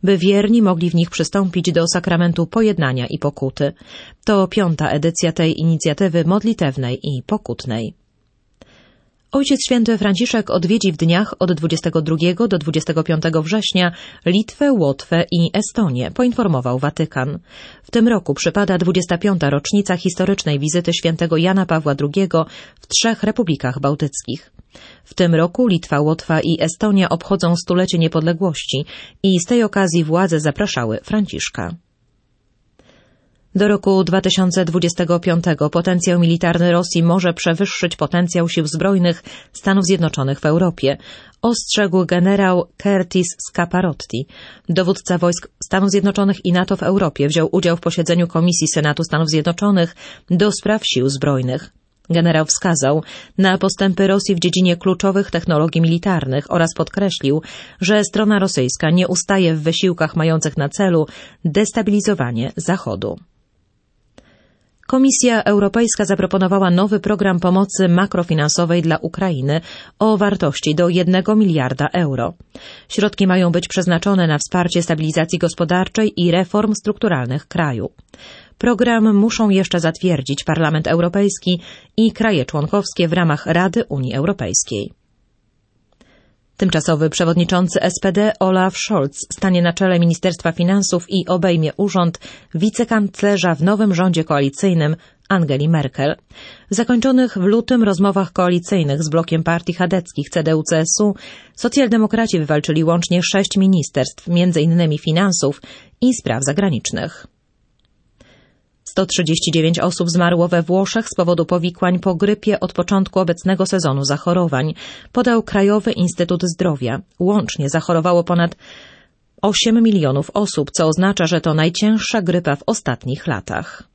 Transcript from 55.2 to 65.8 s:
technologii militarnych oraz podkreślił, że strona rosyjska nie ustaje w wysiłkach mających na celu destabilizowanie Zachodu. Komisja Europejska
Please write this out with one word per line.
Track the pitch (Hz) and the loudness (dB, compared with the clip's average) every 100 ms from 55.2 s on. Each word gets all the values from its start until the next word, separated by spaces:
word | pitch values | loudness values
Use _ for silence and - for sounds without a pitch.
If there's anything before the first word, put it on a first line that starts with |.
| 196 | -2
technologii | 170 165 156 160 165 | -4 0 0 0 2
militarnych | 165 165 202 175 131 131 - | 2 2 0 -2 0 -4 -2
oraz | 175 165 - | 0 -2 -2
podkreślił, | 151 - 196 165 139 151 - - - - | -6 -2 -4 -2 -2 -2 -4 -20 -20 -6
że | 180 214 | 0 2
strona | 202 208 214 208 | 2 0 2 2
rosyjska | 190 - 127 - 156 | 0 0 -2 -2 0
nie | 175 180 | 2 2
ustaje | 185 - 196 180 | -2 0 2 2
w | 160 | 2
wysiłkach | 151 160 185 170 156 165 | -2 0 0 0 -2 0
mających | 160 160 160 143 | 0 0 -2 -4
na | 143 | -4
celu | - 196 170 151 - - - | -2 0 2 0 -6 -20 -8
destabilizowanie | 170 156 208 - 214 208 202 196 120 117 117 - | -2 0 0 0 0 0 0 -2 -2 -2 -6 -6
Zachodu. | 165 180 - 101 104 90 - _ _ _ _ _ _ _ _ - _ _ _ _ _ _ _ | -4 -4 -4 -6 -6 -8 -14 _ _ _ _ _ _ _ _ -20 _ _ _ _ _ _ _
Komisja | 262 269 262 247 226 | 2 4 4 2 2
Europejska | - 202 202 233 | 2 2 2 2